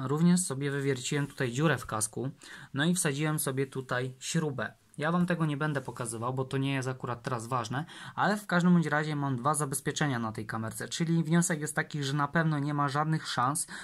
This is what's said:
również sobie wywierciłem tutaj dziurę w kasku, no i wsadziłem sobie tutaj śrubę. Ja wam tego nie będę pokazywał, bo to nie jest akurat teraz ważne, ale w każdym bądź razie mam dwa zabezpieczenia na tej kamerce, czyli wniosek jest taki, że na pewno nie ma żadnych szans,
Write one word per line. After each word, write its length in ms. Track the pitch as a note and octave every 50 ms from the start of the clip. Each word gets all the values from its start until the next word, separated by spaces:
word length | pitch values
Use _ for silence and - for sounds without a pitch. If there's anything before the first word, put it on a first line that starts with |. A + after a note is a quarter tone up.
| C3
również 360 | C3 C#3+ D#3 E3 F3 F3+ F3+
sobie 320 | F3+ - C#3 C3+ C#3+ C#3+
wywierciłem 560 | C#3 C#3+ C3+ C#3 C3+ B2 B2+ - D3+ C#3+ C#3+ C#3+
tutaj 240 | - - C#3 A#2+
dziurę 260 | A#2 C3 D#3 D#3+ C#3 A#2
w 80 | -
kasku, 440 | - - G#2+ G#2+ - - A#2 A#2+ C#3 - - - - - - - - -
no 120 | C3 D3
i 80 | E3+ F3+
wsadziłem 460 | F3+ - D#3 C3+ C#3 D3+ D3+ D3+ D3
sobie 280 | - C#3+ C3 C3 C#3 C3+
tutaj 460 | - C3+ C3 B2+ C3 B2 B2+ C3 B2+ -
śrubę. 540 | - - - E3+ D#3 D3+ C3+ B2+ G#2+ - - _ _ _ - -
Ja 140 | C#3+ D#3+
wam 140 | E3+ F3+ F3
tego 200 | F3 F3 E3+ E3
nie 120 | D#3 D3 C#3
będę 240 | D#3 D#3 D3 C#3
pokazywał, 520 | B2+ - A#2+ - B2 A2 A2+ A2 A2+ B2 C3
bo 120 | C3 C3
to 120 | C3 C#3 C3+
nie 160 | C3+ C#3 C#3
jest 140 | C3+ B2+ C3
akurat 360 | B2+ B2+ - B2+ A#2+ A#2 -
teraz 240 | C3 B2+ A2+ A2 A#2
ważne, 380 | C3 B2 A2+ G#2 B2 C3+ E3 - - - - C3 -
ale 220 | - C3 E3+ G#3 G#3
w 100 | - -
każdym 260 | F3+ F3 E3+ F3+ F3+
bądź 120 | E3+ D#3+
razie 300 | D3+ D3 D3+ D#3 D#3 D3+
mam 200 | C#3+ C#3+ C#3 C3+
dwa 180 | A#2+ A#2+ D3 D#3
zabezpieczenia 680 | C#3+ D3+ C3+ C3+ - - D3+ C#3+ - D#3 C#3+ C3 A#2
na 120 | A#2 A2
tej 140 | A2 - A2
kamerce, 420 | A2 - A2 A2 A2+ - - A#2+ A#2
czyli 360 | - - E3+ D#3+ E3+ E3 D#3
wniosek 380 | D3+ E3+ E3+ E3+ - F3 D3
jest 140 | D3+ D3 -
taki, 280 | E3 D#3 - - D3 C#3
że 100 | C3+ C#3
na 140 | D3 C#3+ D3
pewno 320 | - E3+ D#3+ D#3+ D#3 C#3+
nie 140 | C#3 D3 D3
ma 160 | D3 C#3+ C#3+
żadnych 380 | C3 D3 D#3 D#3 D#3+ D#3 - -
szans, 400 | - - A#2+ C3 D3 - - - - -